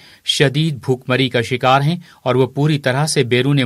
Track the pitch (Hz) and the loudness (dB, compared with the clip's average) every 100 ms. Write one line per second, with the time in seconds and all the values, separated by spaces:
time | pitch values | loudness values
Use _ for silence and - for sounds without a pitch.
0 | - - - - 139 139 160 123 131 127 | -16 -12 -4 0 0 0 -2 -4 -4 -4
1 | - 127 131 123 110 123 127 135 143 175 | -2 -2 0 -2 -2 0 2 2 2 -4
2 | - - 131 127 127 139 151 147 135 131 | -8 -8 -2 0 0 0 0 0 -2 -2
3 | 151 151 120 123 135 143 | -2 -2 0 0 2 0